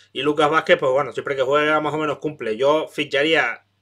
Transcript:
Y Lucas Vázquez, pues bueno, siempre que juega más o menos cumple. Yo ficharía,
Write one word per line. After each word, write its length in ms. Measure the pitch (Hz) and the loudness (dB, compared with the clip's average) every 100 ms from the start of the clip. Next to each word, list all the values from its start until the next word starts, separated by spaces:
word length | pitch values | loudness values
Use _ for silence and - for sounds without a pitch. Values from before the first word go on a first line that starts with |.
| _ | _
Y 100 | 123 | -4
Lucas 280 | 143 147 147 | -2 2 2
Vázquez, 280 | 160 156 175 | 2 2 2
pues 140 | 143 | 2
bueno, 200 | 131 135 | 0 -2
siempre 240 | 113 131 135 | -6 -6 -2
que 60 | |
juega 380 | 127 147 151 156 | 0 2 2 0
más 120 | 151 | 0
o 60 | 151 | -2
menos 200 | 156 131 | -4 -4
cumple. 380 | 151 143 113 110 | -6 -8 -6 0
Yo 320 | 135 156 143 | 2 2 -2
ficharía, 800 | - 143 139 156 156 123 110 _ _ | -6 -4 -2 0 2 0 -4 _ _